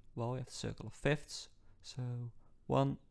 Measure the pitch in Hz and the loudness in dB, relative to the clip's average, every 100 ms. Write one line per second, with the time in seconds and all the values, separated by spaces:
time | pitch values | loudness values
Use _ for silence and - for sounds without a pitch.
0 | - - 117 127 127 - - - 113 - | -10 -4 -2 -2 -6 -4 -4 -4 -8 0
1 | 143 147 - - - - - - - - | 4 4 2 -10 -12 -16 -20 -18 -12 -6
2 | 123 120 120 - - - - 135 139 - | -4 -4 -6 -10 -18 -12 2 4 4 2
3 | - | -6